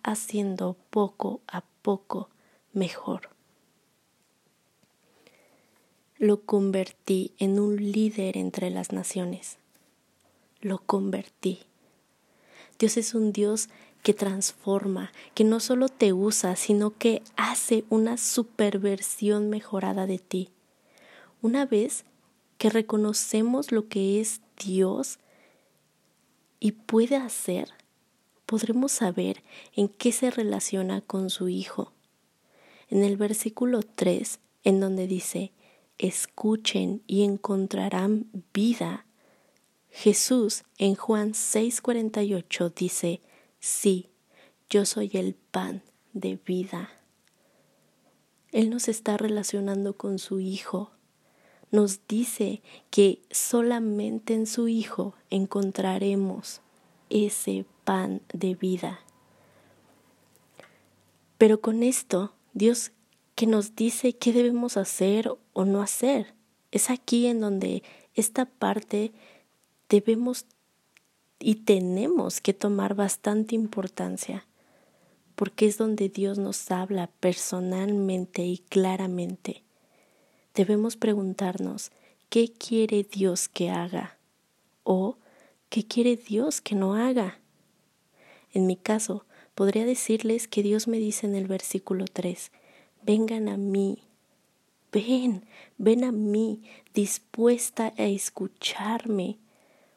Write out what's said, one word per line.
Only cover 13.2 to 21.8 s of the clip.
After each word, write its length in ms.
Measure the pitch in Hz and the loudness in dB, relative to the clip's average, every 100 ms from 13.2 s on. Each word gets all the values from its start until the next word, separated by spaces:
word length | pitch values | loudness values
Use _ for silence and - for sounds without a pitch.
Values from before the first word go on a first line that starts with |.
| 214 | 0
Dios 380 | 208 208 214 - - - _ | 2 0 0 -4 -12 -20 _
que 100 | - | 0
transforma, 1000 | 208 196 196 - - - 196 202 185 190 - - | 2 0 -2 -4 -4 -2 -2 -2 -4 -8 -14 -4
que 100 | - | 4
no 140 | 214 226 | 4 4
solo 300 | 220 254 262 | 2 2 2
te 240 | - 214 | 4 4
usa, 420 | 185 208 214 185 | 4 2 2 0
sino 440 | 180 - 208 208 214 | 0 2 2 2 2
que 240 | 233 220 - - | 2 0 -4 -4
hace 500 | 226 240 - 220 214 | -2 -2 0 0 2
una 300 | 220 226 240 | 2 2 0
superversión 1300 | - - 233 - 208 196 202 196 - - 208 208 208 | -2 0 -2 0 0 2 0 -2 -4 -2 0 2 0
mejorada 560 | 214 - 196 190 196 190 | -4 -4 -4 -2 -2 -2
de 120 | 185 | -4
ti. 320 | - 185 185 _ _ _ _ _ - - - _ | -4 -6 -6 _ _ _ _ _ -20 -20 -20 _
Una 240 | 226 262 | 0 0
vez 400 | 269 208 | 2 2